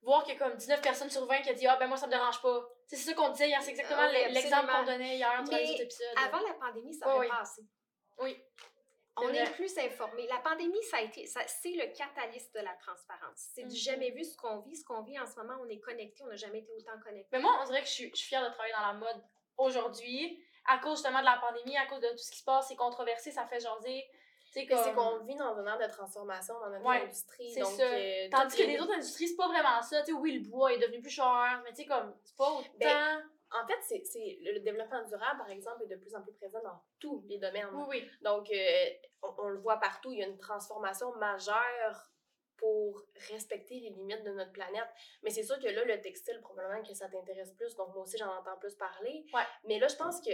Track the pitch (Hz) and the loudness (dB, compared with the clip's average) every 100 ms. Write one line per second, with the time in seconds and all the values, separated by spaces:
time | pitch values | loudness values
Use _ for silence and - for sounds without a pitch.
0 | 233 285 294 262 269 226 226 285 285 285 | 8 6 6 0 0 -2 2 4 4 0
1 | 277 269 247 269 277 247 254 262 254 262 | -2 -2 2 2 2 4 6 6 4 0
2 | 285 247 247 233 254 240 247 - _ 269 | 2 2 2 2 2 0 -2 -18 _ -8
3 | 285 320 294 277 294 277 277 233 247 285 | -4 2 2 4 4 4 0 -4 0 4
4 | 294 254 240 254 254 285 262 254 254 247 | 6 6 4 4 6 6 6 4 4 0
5 | 254 262 240 247 277 294 240 - 240 - | -2 0 2 2 2 0 2 0 -4 -6
6 | 240 240 269 320 415 320 254 220 247 311 | -2 0 2 2 0 -2 -6 -6 -10 -4
7 | 262 262 240 240 214 - 214 _ _ _ | 2 4 4 0 -4 -10 -20 _ _ _
8 | _ - 262 - - - - _ _ _ | _ -6 -6 -6 -16 -20 -20 _ _ _
9 | _ - 247 285 - - 370 349 247 - | _ -2 0 2 2 0 -4 -2 -4 -4
10 | 220 233 233 247 311 320 339 392 440 285 | -8 -6 -4 -2 0 0 0 -2 0 -2
11 | 220 - - 247 - - 349 349 269 - | -2 -6 -8 -6 -4 -6 -4 -2 -4 -4
12 | 285 277 233 233 - 220 202 180 - 175 | -8 -6 -8 -8 -12 -8 -8 -8 -12 -14
13 | - - 147 - - - 247 247 269 262 | -14 -14 -14 -14 -14 -12 -10 -4 -2 -2
14 | 254 240 330 - 233 214 226 311 - 226 | -2 -4 -8 -8 -6 -6 -8 -16 -8 -8
15 | 220 277 233 233 226 262 240 208 233 233 | -8 -8 -10 -10 -10 -10 -10 -10 -10 -10
16 | 214 - 269 208 214 220 220 - - 220 | -12 -14 -14 -12 -8 -10 -10 -14 -12 -14
17 | 220 208 - 254 330 480 269 269 277 - | -12 -16 -4 2 4 4 4 0 0 -4
18 | 247 - - 262 240 240 226 220 208 208 | -4 -6 -2 0 0 -4 -4 0 0 -2
19 | 226 226 - _ _ - 262 254 233 - | -6 -8 -12 _ _ 2 4 4 0 -4
20 | 240 254 330 339 - _ - 262 277 302 | -6 -4 -4 -6 -18 _ 4 4 4 0
21 | 262 262 262 240 240 233 240 277 269 269 | 2 6 6 6 2 -4 -2 0 0 0
22 | 233 240 - - - 269 262 262 240 247 | -2 -2 -10 -8 4 4 4 0 -2 0
23 | 233 233 311 262 233 240 233 220 226 262 | -2 -2 -4 -6 -4 -4 -4 -6 -6 -8
24 | 269 - _ _ _ 262 262 254 226 226 | -8 -18 _ _ _ -8 2 4 6 4
25 | 226 226 214 285 262 214 202 220 214 208 | 2 2 -4 -4 -4 -2 -2 0 -2 -4
26 | 196 214 202 190 185 233 214 196 247 247 | -12 -10 -8 -8 -8 -8 -8 -2 4 4
27 | 202 - - - 240 233 196 202 254 214 | 2 -8 -12 -12 -8 -2 -2 4 4 4
28 | 196 190 190 262 269 - 294 294 339 370 | 0 0 4 6 6 6 4 4 0 0
29 | 262 - 339 339 359 339 285 240 233 302 | -2 -4 -4 2 2 6 6 4 4 0
30 | 302 302 311 262 208 240 262 240 233 240 | 2 0 0 -2 -6 4 4 6 2 0
31 | 254 262 254 247 240 247 240 233 294 262 | -8 2 4 6 4 0 -6 -12 0 0
32 | 214 - _ _ 269 294 - - - 294 | 0 -10 _ _ 2 2 -6 2 6 6
33 | 302 311 311 _ _ - 233 480 - 294 | 4 0 -4 _ _ -4 0 -2 -2 -6
34 | - 233 220 - - 208 202 214 220 247 | -6 -8 -8 -8 -4 -2 -2 -2 -4 -6
35 | 214 202 233 277 214 196 202 233 214 185 | -6 -2 -2 -2 -6 -10 -10 -8 -8 -10
36 | 190 214 196 208 196 220 220 175 _ _ | -12 -14 -14 -14 -12 -10 -10 -12 _ _
37 | 302 254 196 202 196 196 202 196 285 262 | -10 -10 -8 -6 -4 -4 -6 -8 -6 -6
38 | - - 208 208 208 202 190 175 170 - | -8 -6 0 0 2 2 4 6 4 0
39 | - _ 196 - 202 196 208 220 202 - | -16 _ -12 -6 -6 -4 0 2 2 -2
40 | 262 247 190 196 - 208 - 220 196 190 | -8 -4 -6 -6 -8 -8 -8 -6 -4 -4
41 | 247 233 214 196 190 214 240 240 220 220 | -6 -2 -2 -2 0 2 2 0 -2 -4
42 | - _ _ _ _ _ 220 214 208 202 | -16 _ _ _ _ _ 2 2 0 -4
43 | - - - 214 208 202 - 247 226 190 | -18 -20 -12 -10 -8 -8 -8 -12 -12 -12
44 | 196 214 208 196 185 190 185 208 233 - | -8 -8 -6 -8 -8 -8 -6 -4 -6 -10
45 | - - 220 214 214 269 247 202 240 208 | -20 -8 -4 -4 -2 -2 0 0 2 0
46 | 269 - - 226 - 190 185 208 214 196 | -2 -10 -10 -10 -12 -10 -6 -6 -8 -10
47 | 190 185 185 190 185 - 233 233 185 190 | -10 -10 -10 -10 -12 -8 -10 -6 -8 -6
48 | 190 220 208 185 185 190 202 202 190 180 | -8 -6 -6 -6 -8 -10 -10 -6 -8 -6
49 | 220 311 - 247 226 - 220 214 262 - | -6 -6 -2 0 0 -6 -2 4 4 4
50 | 330 - 240 | -4 -2 -2